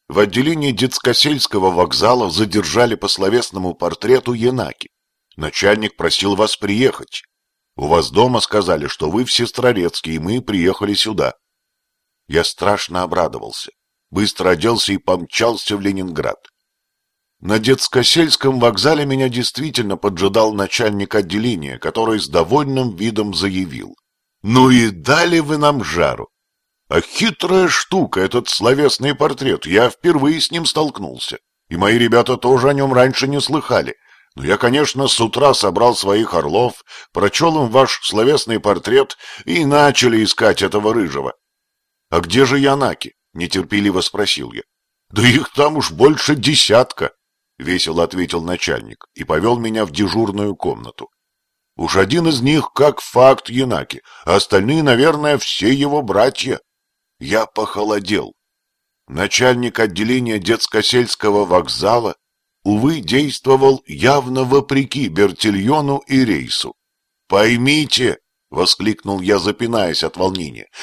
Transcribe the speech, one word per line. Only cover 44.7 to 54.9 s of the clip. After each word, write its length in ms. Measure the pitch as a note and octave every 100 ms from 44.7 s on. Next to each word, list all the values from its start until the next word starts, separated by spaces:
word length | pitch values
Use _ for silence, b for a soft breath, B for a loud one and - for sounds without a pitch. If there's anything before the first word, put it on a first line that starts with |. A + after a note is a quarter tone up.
| _ _ _ _
«Да 160 | G2 B2
их 260 | C3+ -
там 240 | - D3 D#3
уж 140 | -
больше 440 | D#2+ C#3 D3+ -
десятка», 800 | D3+ B2+ D3+ - A2 - - D2 _ _ _ _ -
весело 440 | C#2 F2+ E2 E2
ответил 400 | E2 F#2 F2 E2+
начальник 640 | E2 F2+ - B1 G#1+ - _
и 100 | -
повел 340 | - D#2 G#2+ A#2+
меня 260 | A2+ A2 G2
в 40 |
дежурную 640 | D2+ G2 G2+ G#2+ G2 G2+ F#2
комнату. 520 | F2 A1+ A1+ - - _ _ _ _ _ _ -
«Уж 200 | E2 F#2
один 300 | F#2+ E3 E3
из 120 | C3+
них 320 | C3 D3+ -
как 280 | - D3 -
факт 480 | - B2 C3 C3 -
Янаки, 540 | A#2+ C3 E2+ B1+ - B B
а 120 | B G2
остальные, 460 | - F#2+ A2 D#3+
наверное, 560 | D3